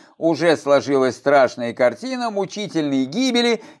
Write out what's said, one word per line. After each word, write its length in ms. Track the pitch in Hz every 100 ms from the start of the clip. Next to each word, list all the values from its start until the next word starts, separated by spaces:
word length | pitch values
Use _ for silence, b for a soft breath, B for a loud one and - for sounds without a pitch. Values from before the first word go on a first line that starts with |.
| b b
уже 380 | 165 147 170 151
сложилась 600 | 139 139 120 139 131 113
страшная 560 | 143 143 127 - 117
картина 560 | 113 123 113 254 254 233
мучительной 720 | 202 196 208 196 160 147 135
гибели 580 | 131 185 262 240 240 226 B B